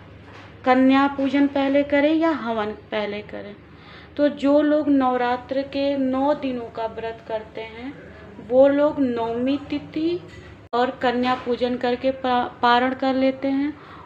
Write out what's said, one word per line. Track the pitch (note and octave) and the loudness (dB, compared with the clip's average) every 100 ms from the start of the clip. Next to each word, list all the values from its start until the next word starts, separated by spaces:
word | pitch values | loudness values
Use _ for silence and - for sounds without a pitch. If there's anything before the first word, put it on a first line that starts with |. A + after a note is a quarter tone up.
| - - - - - - - | -20 -20 -20 -20 -20 -6 2
कन्या | B3+ C4 C4+ C#4 | 4 6 6 4
पूजन | C#4 C4+ C#4 C#4 | 0 -2 2 2
पहले | C#4 C4+ C#4 | 2 2 2
करें | C#4+ C#4+ D4 D#4+ | 2 2 4 2
या | E4 | 2
हवन | C#4+ A3+ A3+ G#3 | 0 -4 -4 -4
पहले | G#3 - G#3+ G3+ G#3 | -6 -8 -6 -4 -8
करें। | G3+ G#3 G3+ G3+ - - - - - - | -10 -14 -14 -16 -20 -20 -20 -20 -12 0
तो | D4 | 0
जो | D4 C#4 D4 | 2 4 4
लोग | D4+ D4+ C#4+ | 4 2 4
नवरात्र | C#4 B3+ B3 A#3+ B3 - C4+ | 2 2 0 0 -2 -4 -6
के | C#4 C#4 C#4 C#4 | -4 -2 -2 0
नौ | C4 C4 C#4 | 0 0 0
दिनों | D4 C4+ B3 A3+ | 0 -2 -6 -8
का | - A3+ | -8 -8
व्रत | A3+ A3+ A3+ - | -6 -10 -10 -8
करते | A3 G#3+ G#3+ | -10 -8 -14
हैं, | A3+ A3 C4 D4 - - - - G3+ | -14 -12 -14 -14 -18 -20 -20 -16 0
वो | B3+ C#4 | 6 6
लोग | C#4+ D4 D4 | 6 2 2
नवमी | C4 A#3 A3+ A#3 B3+ C#4 - | -2 -2 -4 -2 -2 -2 -4
तिथि | C#4+ - D#4 E4 F4 - - - - - | -8 -6 -4 -2 -4 -8 -18 -20 -20 -6
और | A#3+ B3+ | -2 -2
कन्या | C4 B3+ A#3+ B3 B3+ | 0 -2 0 0 -2
पूजन | B3 A#3+ B3 B3 | -2 -2 -2 -2
करके | B3 B3 C4 | -2 0 -2
पा-, | C4 C4 B3 - - | -2 0 0 -2 0
पारण | A#3+ A#3+ B3+ | 2 4 2
कर | B3+ C4+ | 0 0
लेते | C4 C4 C4 C#4 | 2 0 0 -2
हैं, | C#4 C#4+ D4+ - - | -2 -2 -6 -16 -20